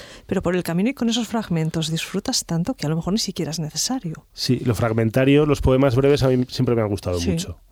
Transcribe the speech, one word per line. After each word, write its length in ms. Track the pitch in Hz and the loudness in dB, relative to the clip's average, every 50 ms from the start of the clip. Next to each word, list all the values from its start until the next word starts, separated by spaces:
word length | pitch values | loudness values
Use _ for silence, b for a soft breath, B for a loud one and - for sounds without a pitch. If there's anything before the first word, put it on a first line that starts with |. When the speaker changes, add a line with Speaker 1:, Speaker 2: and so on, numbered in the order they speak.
| B B B B B | B B B B B
Speaker 1:
pero 160 | - 190 190 | -4 -4 -2
por 140 | - 175 180 | 0 0 0
el 80 | 180 170 | 0 0
camino 260 | - 165 170 196 240 | -2 0 0 0 0
y 40 | 277 | 0
con 160 | - 247 226 | 0 0 0
esos 180 | 226 247 226 - | 0 0 -2 -2
fragmentos 640 | - 226 208 - 175 160 160 156 - 165 156 151 | -4 -4 -2 -2 -2 0 0 0 -2 -2 -2 -2
disfrutas 540 | 160 160 - - - 185 - - 247 - - | -2 -4 -4 -4 -6 -6 -4 -4 -4 -4 -4
tanto 300 | - 170 165 175 - 262 | -2 -2 -2 -2 -2 -4
que 100 | - - | -4 -2
a 40 | 147 | -2
lo 60 | 160 | -2
mejor 160 | 165 165 180 170 | -2 -2 -2 -2
ni 60 | 226 | -2
siquiera 320 | - - 180 - 165 143 | -2 -4 -4 -6 -6 -4
es 80 | 151 165 | -4 -6
necesario. 680 | 160 147 - 160 - - 254 269 - 170 160 - - _ | -6 -6 -6 -4 -4 -4 -4 -4 -6 -8 -10 -12 -14 _
Speaker 2:
Sí, 280 | - - - - 127 - | -12 -6 -2 0 0 0
lo 140 | - 127 113 | 0 -2 0
fragmentario, 680 | - 120 113 110 113 113 113 107 127 131 135 139 147 151 | 0 0 0 2 2 0 2 2 2 4 6 6 6 4
los 140 | 147 139 - | 4 2 2
poemas 360 | - - 131 131 135 139 120 | 2 4 4 4 4 4 4
breves 280 | 123 135 139 147 143 131 | 4 4 4 4 4 4
a 60 | 135 | 4
mí 160 | 127 127 123 - | 4 2 0 0
siempre 280 | - - 127 120 120 | -2 0 0 2 2
me 60 | 117 | 2
han 60 | 110 104 | 2 0
gustado 300 | 101 95 - 95 90 87 | -2 -2 -2 -2 -2 -2
Speaker 1:
Sí. 120 | 85 92 | 0 0
Speaker 2:
mucho. 280 | 127 165 170 - 87 - - _ | 0 -2 -2 -6 -10 -14 -16 _